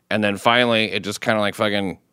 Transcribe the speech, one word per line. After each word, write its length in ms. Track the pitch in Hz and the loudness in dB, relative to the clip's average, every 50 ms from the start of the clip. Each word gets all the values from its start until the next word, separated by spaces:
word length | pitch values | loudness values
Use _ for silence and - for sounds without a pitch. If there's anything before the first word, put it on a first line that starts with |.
| _ - | _ -4
and 120 | 98 107 | -2 0
then 140 | 107 104 101 | 0 0 0
finally 560 | 95 - 117 117 123 123 120 117 110 110 104 | 0 2 2 4 4 4 4 2 2 0 0
it 100 | - 107 | -4 -6
just 180 | 87 98 104 - | -6 -6 -8 -4
kinda, 200 | - - 113 107 | -2 -2 0 0
like, 160 | 104 101 95 | 0 -2 -2
fucking 420 | - 110 104 101 101 98 90 80 - _ _ | -2 -2 0 0 -2 -2 -4 -6 -8 _ _